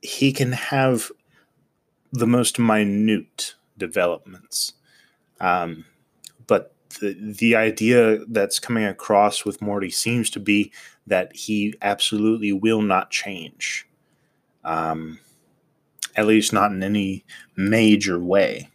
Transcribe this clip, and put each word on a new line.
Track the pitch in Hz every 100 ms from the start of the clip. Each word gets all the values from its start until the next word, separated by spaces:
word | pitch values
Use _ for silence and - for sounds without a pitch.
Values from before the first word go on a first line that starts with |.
he | - - 135
can | 131 131
have | 127 - 139 135 123 - - _ _ _ _ _ _ _ _ _
the | 127 117
most | 123 120 -
minute | 117 107 104 101 107 104 - - - - _ _
developments. | 90 90 87 87 - 92 _ - - - _ _ _ _ _ _
Um, | 90 90 85 80 - _ _ _ - _ 117
but | 107 - _ _ -
the, | 101 92
the | 107 101 117 117
idea | 110 107 110 123 113 110 -
that's | 110 98 -
coming | - 117
across | 104 95 - 104 104 -
with | - 98
Morty | 104 101 95
seems | - - 120 110
to | -
be | 101 104 101 - - _ -
that | 95 90
he | - - 107 104 107
absolutely | 101 101 - 107 107 113 104
will | 98 110 113
not | 104 92 -
change, | - - 95 78 _ - - - _ _ _ _ _ _ _
um, | - 80 80 80 80 78 _ _ _ _ _ _ _ _ -
at | - 107
least | 110 107
not | 107 101
in | 95
any | 95 104 95 95 _ - - -
major | 98 110 110 104 101 87
way. | 87 95 92 53 -